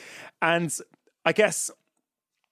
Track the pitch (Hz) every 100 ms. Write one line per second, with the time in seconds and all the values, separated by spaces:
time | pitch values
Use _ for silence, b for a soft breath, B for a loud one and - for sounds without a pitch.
0 | B B B - 165 170 170 - - _
1 | _ _ 160 175 208 165 - - _ _
2 | _ _ _ _ _